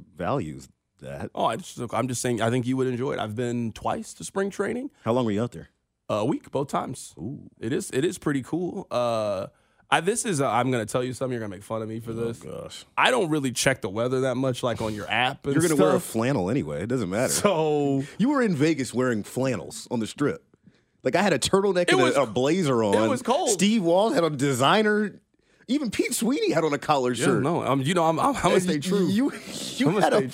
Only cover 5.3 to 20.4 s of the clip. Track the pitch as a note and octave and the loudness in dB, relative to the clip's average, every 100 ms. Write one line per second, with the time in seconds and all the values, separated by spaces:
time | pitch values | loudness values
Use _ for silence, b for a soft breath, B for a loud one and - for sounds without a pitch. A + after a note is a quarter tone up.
5.3 | G3 A#2+ D#2+ - _ _ _ - G#2 A2+ | 0 -2 -6 -18 _ _ _ -4 -2 0
6.3 | - - C3+ C#3+ F3 - - - - A#2 | -2 -4 -6 -2 -4 -4 -10 -14 -12 -10
7.3 | D3 F#2 - A2 C#3+ - C3 E3 F3+ D#3+ | -12 -16 -8 -4 -4 -2 -2 -2 -2 -2
8.3 | C#3 A#2+ E3 F3 G3 - B2 A#2+ A2+ G#2+ | -2 -2 -4 -4 -8 -4 -2 0 0 -2
9.3 | F#2+ - b b b b D3 E3+ A#3 A#3 | -4 -6 b b b b 2 2 -2 0
10.3 | D3 C3 A2+ B2+ B2 G#2+ C3 B2+ A#2+ C3 | 0 2 2 2 0 -2 -4 -4 -4 -6
11.3 | A#2+ G#2 F#2 - A2 A2 A2+ A2+ A2+ A#2 | -6 -8 -12 -8 -8 -6 -8 -8 -6 -6
12.3 | A2+ - - - - - - F#3 B3 E3 | -6 -12 -12 -12 -14 -8 2 2 4 2
13.3 | D#3 C3 - C#3+ B2+ G2+ G#2 B2+ B2+ C3 | 0 0 0 0 0 -2 -2 0 0 0
14.3 | B2 C3 B2 B2 A2 A2 G#2 F2+ A2 B2+ | 0 -2 0 -2 -2 -4 -4 -2 0 0
15.3 | - C#3+ C#3+ E3+ C#3+ - - - A2+ A#2+ | -2 -2 2 2 4 4 4 0 0 2
16.3 | C3+ F2+ C3 D#2 D2 G#2+ B2+ F2+ G2+ B2+ | 2 0 0 -2 -4 -2 -2 -2 0 0
17.3 | - G#3 D#3+ D#3 D3 C#3+ C#3 C#3 - B3 | 2 2 2 2 2 2 0 -2 0 2
18.3 | C#4 A#3 C#3+ D#3 C#3 A#2+ A#2 B2+ A2 - | 2 2 2 2 2 -2 0 0 0 -4
19.3 | B2 C3 G2+ C#2+ - - A#2+ G#2+ - C#3+ | -2 -2 -2 -8 -12 -6 -4 -4 -2 -2
20.3 | E2 | -2